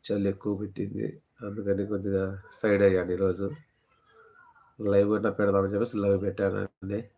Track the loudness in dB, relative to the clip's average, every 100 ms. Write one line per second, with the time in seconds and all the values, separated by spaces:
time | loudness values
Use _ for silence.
0 | -4 -2 0 -2 -4 -4 -6 -6 -6 -4
1 | -6 -8 _ _ -10 -6 -2 0 0 -4
2 | -2 -2 -2 -6 -14 -4 2 6 6 4
3 | 0 0 0 0 -4 -8 _ _ _ _
4 | _ -20 -20 _ -20 _ _ -6 2 4
5 | 4 2 0 0 2 2 2 0 -2 0
6 | 2 2 0 -2 -2 -2 -6 _ -6 -6
7 | -8